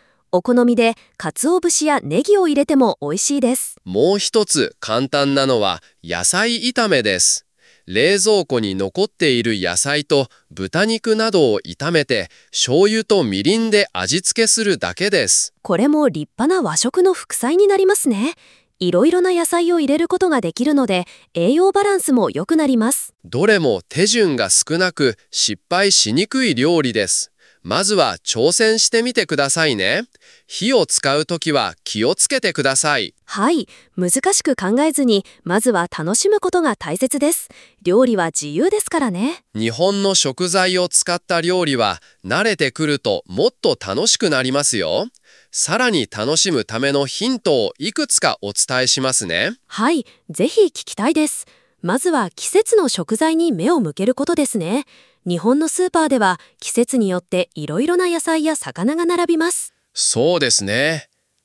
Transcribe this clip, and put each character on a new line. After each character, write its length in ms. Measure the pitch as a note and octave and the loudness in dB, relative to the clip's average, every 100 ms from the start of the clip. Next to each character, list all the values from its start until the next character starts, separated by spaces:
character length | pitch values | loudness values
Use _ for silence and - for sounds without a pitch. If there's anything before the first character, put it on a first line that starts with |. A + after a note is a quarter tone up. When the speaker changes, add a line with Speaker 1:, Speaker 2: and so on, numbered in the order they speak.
| _ _ - | _ _ -4
Speaker 1:
お 120 | F3+ | -2
好 220 | - B3 | 2 4
み 120 | A#3+ A#3 | 4 4
で 180 | A3+ A3+ _ _ | 2 0 _ _
鰹 440 | D#3 - C#4+ F4+ | -10 -4 0 2
節 260 | F4 - D4+ | 2 0 0
や 140 | C#4 | 0
ネ 200 | C#3 E3+ | 0 -2
ギ 140 | D4+ G4+ | 2 4
を 100 | E4+ | 4
入 80 | |
れ 120 | C#4 D4 | 2 2
て 100 | C#4+ | 4
も 220 | A#3 - | 2 0
美 80 | C#3+ | -4
味 100 | F3+ | -4
し 200 | - C#4+ | -2 0
い 20 | |
で 160 | A#3+ B3+ | 0 0
す。 200 | - - | -4 -10
Speaker 2:
も 320 | - F#2+ D#3 G3+ | -4 2 2 2
う 20 | |
一 260 | - A3 | 0 0
つ 320 | G#3 D3+ F#2 - | 0 0 -2 -4
簡 300 | - A2+ C3+ | -4 -2 0
単 260 | C#3+ C#3 | 0 0
な 120 | C#3 C3+ | 0 2
の 140 | A#2+ | 2
は 200 | G2+ E2 _ _ | 0 -4 _ _
野 220 | E2 E2+ | -8 -4
菜 440 | F2+ F#3+ A#3 A#3 A#3+ | -2 0 -2 -2 -4
炒 180 | B3+ A3 | -2 0
め 160 | C#3+ | 2
で 160 | G#2 F#2 | 2 0
す。 280 | - - _ _ _ _ - | 0 -2 _ _ _ _ -6
冷 320 | F#2+ D#3 G3 | 0 2 2
蔵 260 | G#3+ G#3 | 2 0
庫 160 | D#3+ B2 | 2 -2
に 160 | G#2 F#2+ | -2 -2
残 280 | G2 - | -4 -2
っ 40 | G#3 | -4
て 240 | - D#3+ | 0 0
い 100 | B2 | 2
る 180 | A2+ G#2 | 0 -2
野 160 | F2 F2+ | -2 -2
菜 280 | C#3 D3 | -2 -2
と 240 | C#3+ C#3+ C3 _ _ | 0 0 0 _ _
豚 340 | - F#2+ D#3+ G#3+ | -10 -6 -2 0
肉 300 | A3+ A3+ A3 | -2 0 0
な 160 | A3+ | 2
ど 200 | F#3+ C3 | 2 4
を 80 | G#2 | 2
炒 300 | - F2 D3 | -4 -8 -2
め 140 | E3 | -2
て、 260 | C#3 A2+ F2 _ _ | 0 -2 -4 _ _
醤 360 | - - C#3+ G3+ | -4 0 2 2
油 180 | A3 | 2
と 200 | G#3+ G3+ | 2 2
み 180 | A#2+ F#2+ | 2 0
り 160 | G#2+ A3+ | 0 0
ん 120 | A3+ | 2
で 180 | G#3 G3+ | 2 0
味 280 | F2+ F#2 E3 | -4 -2 -2
付 220 | - - | -2 -2
け 40 | A3 | 0
す 180 | - | 0
る 140 | G#3 D#3+ | 0 -2
だ 160 | F2 | -4
け 160 | F#2 G3 | -4 -2
で 160 | F#3+ G#2 | 0 2
す。 260 | - - _ | 0 -2 _
Speaker 1:
こ 140 | - F3 | -4 0
れ 120 | C4 | 2
も 200 | D4+ D4 | 2 0
立 220 | D3+ D3+ - | -2 -10 -4
派 240 | C#4 F#4 | 0 0
な 60 | G#3 | 0
和 80 | D#3+ | -2
食 260 | B3 F4+ | -2 2
の 100 | F#4 | 2
副 220 | F4 - | 0 -6
菜 220 | - A#3+ F4 | -6 -2 2
に 100 | G4+ | 4
な 100 | G4 | 4
り 100 | F#4+ | 2
ま 80 | |
す 140 | G#4 D4 | 2 0
ね。 260 | G3+ C4 - _ _ _ - | 0 -2 -6 _ _ _ -4
い 140 | F3+ | 0
ろ 120 | F3 | 4
い 60 | D4 | 4
ろ 100 | F4+ | 4
な 120 | F#4 | 2
野 120 | F4 | 2
菜 280 | E4 E4+ E4+ | 0 0 2
を 80 | E4+ | 2
入 80 | C#4 | 2
れ 100 | D4+ | 0
る 100 | E4+ | 0
こ 100 | F#4 | 0
と 100 | F#4 | 2
が 120 | C#4 | 0
で 120 | E3+ | -2
き 120 | - | -2
る 100 | C4+ | 0
の 120 | C#4+ A#3 | 2 2
で、 200 | F3+ F3 - _ | 0 -2 -14 _
栄 180 | E3+ F3 | -2 2
養 200 | D4+ F#4+ | 4 4
バ 100 | G4 | 2
ラ 120 | G4+ G4 | 2 0
ン 40 | |
ス 120 | - | 2
も 180 | B3 D#3+ | 2 2
良 160 | C#3+ F3+ | -2 -2
く 80 | D#4+ | 0
な 100 | D4 | 2
り 100 | B3 | 2
ま 160 | A3+ | 2
す。 200 | - - _ | -2 -6 _
Speaker 2:
ど 220 | - B2+ G#3 | -8 0 2
れ 120 | G#3 | 4
も 240 | C#3+ F#2+ - | 2 0 -2
手 180 | D3+ G3+ | 0 0
順 300 | A#3 F#3+ B2+ | 2 2 2
が 140 | G2 | 0
少 280 | - - E3 | 0 0 0
な 140 | F#3 | 0
く 240 | - C3+ G#2+ _ | 2 0 0 _
失 280 | - - G#2 - | -4 -4 -4 -4
敗 220 | F3 G3+ | 0 2
し 220 | - G#3+ | 2 2
に 160 | B2+ G#3 | 0 0
く 180 | C4+ B3 | 0 0
い 80 | |
料 260 | A#2+ C#3+ E3+ | 0 2 2
理 120 | C3 | 0
で 160 | G#2+ F#2 | -2 -2
す。 240 | - - _ _ _ E2 | -4 -6 _ _ _ -4
ま 160 | B2+ | -2
ず 120 | G3 | 0
は 240 | G3+ B2+ F2 | 2 0 0
挑 340 | - A2+ C#3+ | -6 0 2
戦 260 | F3 A3 A3+ | 2 2 2
し 120 | - | 2
て 100 | A3+ | 0
み 140 | A#3+ | 0
て 100 | A#3+ | -2
く 120 | F3 C#3+ | -2 0
だ 120 | C#3 | 0
さ 180 | E3+ D#3 | 0 0
い 80 | |
ね。 300 | G#2+ F#2 D#3+ B3 _ _ - _ | 0 0 -2 -4 _ _ -20 _
火 280 | - G#3 | -6 0
を 100 | B3+ | 2
使 320 | D#3+ - C#3 D3 | 2 0 0 -2
う 80 | |
と 140 | D#3 E3+ | -2 -4
き 120 | D#3+ | -2
は 240 | C#3+ G2+ E2 | -2 -2 -8
気 220 | - G#2+ | -10 -2
を 100 | A#2+ | -2
つ 140 | F#3+ - | 0 -2
け 140 | C4+ | -2
て 100 | F#3+ | -2
く 100 | D#3 | -2
だ 140 | C3+ C3+ | -2 0
さ 220 | D3+ C#3 | 0 -2
い。 160 | G2 _ | -4 _
Speaker 1:
は 260 | - G3+ A#3 | -14 -4 0
い。 140 | E4 - - _ - | 0 -4 -14 _ -4
難 380 | F3+ C4+ F4+ | -2 0 0
し 80 | G4 | -2
く 120 | - | 0
考 240 | B3+ F#3+ A#3+ | -2 0 0
え 100 | D#4 | 0
ず 120 | D4+ | 0
に、 200 | B3+ G3 - - | 2 0 -2 -14
ま 160 | - G3 | -2 0
ず 100 | B3+ | 2
は 180 | G3 F3 | 0 -2
楽 240 | - D#3+ | -4 -4
し 140 | A3+ G4 | 0 2
む 120 | G#4 | 2
こ 100 | F#4 | 2
と 100 | F4+ | 0
が 160 | D#4 G#3 | 0 -2
大 220 | D#3 E3 | -6 -4
切 200 | C4 C#4 | -2 0
で 140 | C#4+ | 0
す。 160 | - - - - _ | -2 -6 -18 -20 _
料 240 | F3 G#3 | 0 4
理 140 | B3+ G3+ | 4 2
は 80 | E3 | 0
自 220 | - D3 | -4 -6
由 200 | D#3 E4+ | -2 0
で 120 | G#4 | 0
す 100 | - | -2
か 80 | E4 | -2
ら 120 | B3+ | -2
ね。 340 | F3 B3+ F4 _ | -2 -4 -6 _
Speaker 2:
日 160 | G#2+ A2+ | -4 -4
本 320 | A#2 F#3 G3+ | 0 0 2
の 120 | G3 | 0
食 360 | F#3+ C#3 C3 F3+ | 0 0 -2 -2
材 260 | F#3 F#3 F3+ | 0 0 0
を 140 | F3+ | 0
使 240 | - - | 0 -2
っ 40 | F3 | -4
た 220 | - E3+ | -2 -2
料 240 | E3 F#3 | 0 0
理 120 | D#3+ B2+ | 0 0
は 260 | G#2 F2 _ _ | 0 -2 _ _
慣 200 | F#2 C#3+ | -4 0
れ 160 | G#3+ G3 | 0 0
て 120 | C#3 | -4
く 160 | - D#3 | -2 -4
る 120 | C#3+ | -2
と 260 | A2+ F#2+ - | -2 -4 -4
も 220 | F#2 A3 | -2 -2
っ 20 | _ | _
と 200 | - B2 | -2 -2
楽 280 | G2 G#2+ F3+ | -4 -2 0
し 100 | - | 0
く 100 | F#3+ | 0
な 140 | C#3 | 0
り 100 | B2+ | 0
ま 100 | C#3 | -2
す 140 | C#3+ A2 | -2 -2
よ。 300 | D#2+ G#2 A3 _ _ _ _ | -2 -2 -4 _ _ _ _
さ 280 | - - G3 | -6 -4 0
ら 100 | B3+ | 0
に 180 | F3+ G#2+ | 0 -2
楽 220 | - A#2 D#3 | -4 -2 0
し 140 | G3 | 0
む 160 | C#3 G#2 | -2 -4
た 120 | A2 | -4
め 120 | C#3 | -2
の 140 | C#3 C#3 | 0 -2
ヒ 220 | - A3+ | -4 -4
ン 120 | B3+ | -2
ト 240 | F#3 C3+ | 0 0
を 80 | G2+ - | 0 -4
い 160 | F3+ | -8
く 120 | C4 D4 | -6 -2
つ 140 | - | 0
か 160 | - - | 0 -2
お 100 | G2+ | -6
伝 300 | - - B2+ | -4 -2 0
え 40 | B2+ | 0
し 120 | - | 0
ま 140 | C3 | 0
す 100 | B2+ | -2
ね。 320 | F#2+ E2 D3 A#3+ _ | -2 -2 -2 -6 _
Speaker 1:
は 220 | - B3 | -4 0
い。 140 | D#4+ - _ _ | 0 -4 _ _
ぜ 200 | D3+ B3+ | -4 -2
ひ 160 | - F#4 | 2 2
聞 40 | |
き 240 | - - | 0 -14
た 140 | - A#3 | -4 0
い 60 | |
で 140 | D#4 D4+ | 0 0
す。 180 | - - _ _ _ | -4 -14 _ _ _
ま 160 | E3+ A#3 | -4 -2
ず 140 | F4+ | 0
は 180 | D4 F#3 - | 0 -2 -6
季 120 | - | -2
節 280 | G4 - A4 | 0 2 2
の 140 | D4 | 2
食 260 | - D#3+ A3 | -2 -4 0
材 200 | D#4+ D#4+ | 0 2
に 160 | E4+ | 0
目 180 | F3+ G#3+ | 0 2
を 100 | E4+ | 2
向 140 | E3 | 0
け 100 | C#3+ | -2
る 100 | G#3 | -2
こ 120 | B3+ D4 | 0 0
と 80 | |
で 100 | D#4+ | 0
す 140 | C#4+ G#3+ | 0 -2
ね。 260 | E3 B3 - - _ _ F3+ | -2 -4 -4 -16 _ _ -4
日 120 | F3 | -2
本 200 | G3 C#4 | 2 2
の 100 | D#4+ | 0
ス 160 | - | 0
ー 60 | F4+ | 0
パ 140 | E4+ | 2
ー 40 | D#4 | 2
で 100 | C4 | 2
は 200 | G3 F3 - _ | 2 0 -8 _
季 100 | - | -6
節 280 | - A#3+ B3+ | -2 0 0
に 100 | G3+ | 0
よ 100 | F3+ | -2
っ 40 | |
て 260 | - F3+ F#3 | -2 -4 -2
い 120 | - D3 | -6 -6
ろ 140 | E3 | -2
い 60 | D4+ | 0
ろ 100 | F4+ | 0
な 100 | F4+ | 0
野 140 | E4 | -2
菜 240 | E4+ D#4+ | -2 0
や 120 | D#4 D4+ | 0 -4
魚 380 | - C#3 G#3+ | -6 -4 -2
が 120 | D#4+ E4+ | 0 0
並 200 | F4 E4+ | 0 0
び 80 | E4 | 0
ま 140 | E4 | 0
す。 200 | - - _ _ | -2 -8 _ _
Speaker 2:
そ 420 | - - A2+ D3 F3 | -4 -2 0 2 2
う 40 | |
で 100 | B2+ | 2
す 140 | A2 | 0
ね。 440 | G2+ A2+ D3 D#3+ - _ _ _ | 0 0 0 -2 -8 _ _ _